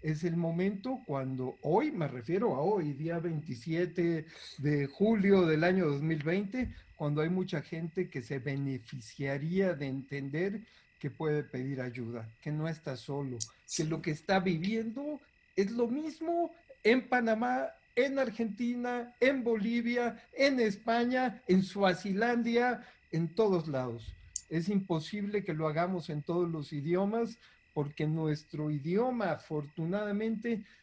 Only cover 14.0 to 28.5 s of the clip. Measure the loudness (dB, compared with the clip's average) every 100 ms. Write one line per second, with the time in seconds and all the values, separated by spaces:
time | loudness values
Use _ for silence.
14 | -2 -4 2 2 4 0 0 -2 -2 -6
15 | -6 -8 _ _ _ 0 0 2 0 0
16 | -4 -6 -2 0 0 -4 _ 0 4 4
17 | 4 0 2 0 0 0 -4 -8 _ 0
18 | 2 2 -2 -2 -4 -2 -2 -2 -2 -4
19 | -6 2 4 4 2 2 2 0 0 0
20 | 0 -4 -14 2 4 6 2 0 0 2
21 | 2 2 0 -4 4 4 4 4 4 4
22 | 0 2 2 2 4 4 4 0 -8 -20
23 | _ -2 0 2 4 4 0 -2 -2 -6
24 | -10 -16 -12 -12 -4 -2 2 0 2 -2
25 | -2 -6 -2 -2 -2 -2 0 2 0 -2
26 | -4 -6 -2 0 0 -2 -4 -6 0 2
27 | 2 0 -2 -6 -20 _ _ -4 -4 -2
28 | 0 0 0 -2 -4